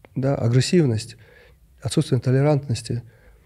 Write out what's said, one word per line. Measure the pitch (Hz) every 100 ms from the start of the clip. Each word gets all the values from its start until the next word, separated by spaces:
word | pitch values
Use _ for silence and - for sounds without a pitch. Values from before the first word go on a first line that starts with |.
| - 135
да, | 135 -
агрессивность, | 113 127 - 180 139 110 - - - - - _ _ _
отсутствие | - 165 - 123
толерантности. | 127 131 147 143 139 110 - 120 - - - -